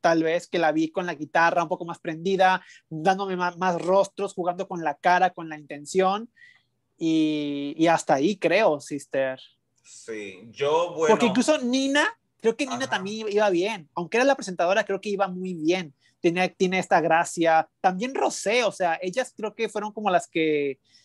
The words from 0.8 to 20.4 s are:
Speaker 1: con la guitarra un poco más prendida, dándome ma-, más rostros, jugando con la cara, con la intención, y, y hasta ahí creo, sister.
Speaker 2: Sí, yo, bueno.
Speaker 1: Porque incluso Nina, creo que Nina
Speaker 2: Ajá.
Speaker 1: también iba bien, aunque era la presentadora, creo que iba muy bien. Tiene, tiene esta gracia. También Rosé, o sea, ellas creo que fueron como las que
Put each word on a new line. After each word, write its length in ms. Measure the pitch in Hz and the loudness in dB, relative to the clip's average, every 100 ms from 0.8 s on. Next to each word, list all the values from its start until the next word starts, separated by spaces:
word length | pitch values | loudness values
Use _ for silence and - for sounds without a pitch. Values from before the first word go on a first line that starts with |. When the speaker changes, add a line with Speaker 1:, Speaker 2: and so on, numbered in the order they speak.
| 160 | -2
Speaker 1:
con 160 | 190 180 | -2 -6
la 80 | |
guitarra 480 | 147 151 175 170 175 | -8 -2 2 4 2
un 60 | 165 | 0
poco 160 | 175 | -4
más 140 | 170 165 | -6 -10
prendida, 680 | 175 160 170 190 185 185 - - _ | -8 -6 -2 2 4 2 -4 -20 _
dándome 480 | 160 160 190 196 185 | -2 0 0 -2 -2
ma-, 200 | 175 175 | -4 -2
más 240 | 185 170 | -2 -2
rostros, 540 | 160 190 190 - 196 | 2 2 2 -2 -8
jugando 320 | - 175 180 190 | -4 -4 -4 -6
con 160 | 180 | -6
la 120 | 147 | -4
cara, 360 | 143 180 180 180 | 0 2 4 4
con 180 | 180 160 | 0 -10
la 100 | 151 | -12
intención, 720 | 143 147 147 185 185 202 233 _ - _ _ _ _ _ | -12 -14 -4 2 2 0 -6 _ -20 _ _ _ _ _
y, 760 | 165 160 156 151 147 143 143 151 | 0 2 2 0 -4 -6 -6 0
y 100 | 160 | 2
hasta 260 | 160 - | 2 2
ahí 240 | 143 156 208 | 2 2 0
creo, 420 | 165 180 214 147 | 2 4 4 2
sister. 600 | - 147 - 139 131 131 - _ _ _ | -4 -10 -6 -4 -2 -6 -14 _ _ _
Speaker 2:
Sí, 680 | _ - - 110 101 92 113 | _ -20 -14 -12 -12 -14 -20
yo, 420 | 113 139 160 175 | -4 0 0 0
bueno. 180 | 156 160 | 0 2
Speaker 1:
Porque 140 | 214 233 | 4 4
incluso 320 | 196 254 302 | 2 2 0
Nina, 500 | 247 254 269 285 349 453 _ _ | 0 -2 0 2 0 -4 _ _
creo 160 | 226 226 | -4 -2
que 80 | 277 | -4
Nina 180 | 247 262 | -6 -4
Speaker 2:
Ajá. 40 | 208 | -4
Speaker 1:
también 300 | 190 220 214 | -4 -6 -2
iba 220 | 202 208 | 2 2
bien, 400 | 175 196 214 147 | 2 0 -4 -8
aunque 220 | - 175 226 | -8 -2 2
era 80 | |
la 100 | 262 269 | 2 2
presentadora, 480 | 220 180 175 202 | -2 -2 2 2
creo 160 | 208 196 | 0 -4
que 100 | 208 | -4
iba 180 | 196 190 | -2 -2
muy 260 | 180 185 | -4 -8
bien. 380 | 175 156 185 160 - _ _ | -4 0 0 -4 -16 _ _
Tiene, 280 | 175 175 185 | 0 2 0
tiene 300 | - 185 185 | 0 0 0
esta 240 | 175 185 | 2 2
gracia. 680 | 160 160 170 - 165 160 156 _ | 4 2 0 0 2 4 2 _
También 320 | 190 185 254 | -2 0 -4
Rosé, 500 | 320 359 - 196 240 | -2 -2 -2 -2 0
o 80 | 220 | 0
sea, 260 | - 180 165 | 0 -2 -2
ellas 320 | 185 185 254 - | -4 -4 -6 -8
creo 180 | 208 | -10
que 140 | 208 220 | -6 -6
fueron 240 | 214 208 | -4 -8
como 160 | 208 214 | -4 0
las 180 | 175 - | 0 0
que 520 | 170 | 0